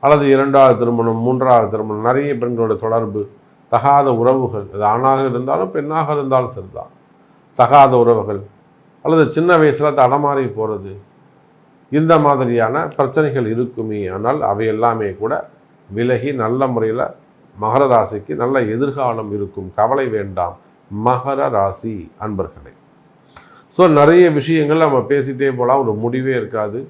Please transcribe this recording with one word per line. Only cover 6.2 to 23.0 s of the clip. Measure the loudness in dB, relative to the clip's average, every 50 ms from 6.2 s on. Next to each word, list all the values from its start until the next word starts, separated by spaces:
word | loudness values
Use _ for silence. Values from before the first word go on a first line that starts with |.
| -2 0 0 0 -2 -2 -8
சரிதான், | -14 -16 -16 -16 -16 -18 -18 _ _ _ _ _ _ _ _ _ _ _ _ _ 0
தகாத | 2 6 8 6 6 8 6 4 4
உறவுகள் | 4 4 2 0 -4 -8 -8 -10 -14 _ _ _ _ _ _ _ _ _ _ _
அல்லது | 0 2 2 2 2 0
சின்ன | -2 2 4 4 6
வயசுல | 4 4 2 2 -2 -2 2 4
தடமாறி | 2 4 4 2 0 0 -2 -2 -4 -4 -4 -6
போறது, | -6 -6 -6 -8 -10 -14 -16 -18 -20 _ _ _ _ _ _ _ _ _ _ _ _ _ _ _ _ _ -2 -2
இந்த | 2 4 2 4 4
மாதிரியான | 2 2 0 0 0 0 0 0 0 -2 -4 -6 -6 -2 -2
பிரச்சனைகள் | -2 -2 0 -2 -2 0 -2 -2 -4 -2 -2
இருக்குமே, | -4 -4 -6 -6 -8 -8 -6 -6 -6 -6 -6 -6
ஆனால் | -4 -4 -4 -2 -2 -2 -4
அவை | -2 -2 -2 -4
எல்லாமே | -2 0 0 -2 0 -2 -4 -6 -6 -6
கூட | -6 -6 -4 -6 -8 -12 _ _ _ _ _ _ _ _
விலகி | -6 -4 -2 -2 -2 -2 -2 -6 -4 -4
நல்ல | -2 -2 -2 -2 -2 -2 -2
முறையில | -2 -2 -2 -2 -4 -4 -6 -8 _ _ _ _ _ _ _ _
மகர | -6 -6 -2 0 2 2 4
ராசிக்கு | 2 2 2 0 -6 -12 -10 -10 -6 -4
நல்ல | -4 -2 0 -2 -2 -2 -2
எதிர்காலம் | -4 -4 -4 -4 -4 -4 -4 -4 -6 -8 -8 -6
இருக்கும். | -8 -8 -8 -10 -14 -14 -10 -2 -2
கவலை | 0 0 0 -2 -2 -4 -4
வேண்டாம் | -6 -6 -6 -6 -6 -6 -6 -6 -14 _ _ _ _ _ _ -10 -4 -2
மகர | 0 0 0 -2 -4 -4 -2 -4 -2 -2
ராசி | -2 -2 -2 -4 -8 -10 -12 -12 -12 -14 -18 _ _ -10
அன்பர்களே. | -8 -6 -6 -8 -8 -10 -20 -20 -20 _ _ _ _ _ _